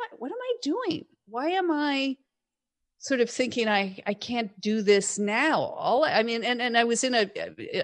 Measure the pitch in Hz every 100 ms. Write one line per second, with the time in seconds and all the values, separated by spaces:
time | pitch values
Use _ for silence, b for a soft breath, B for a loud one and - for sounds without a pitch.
0 | 480 - 247 466 508 480 277 392 466 120
1 | - _ _ 226 302 370 359 294 294 277
2 | 269 262 _ _ _ _ _ _ _ _
3 | - 262 233 - 247 - 220 202 196 190
4 | - 202 - 240 214 - 214 220 196 202
5 | 196 - 208 226 302 220 123 - 165 233
6 | 311 208 233 233 220 247 247 233 233 233
7 | 262 240 196 - 90 78 107 185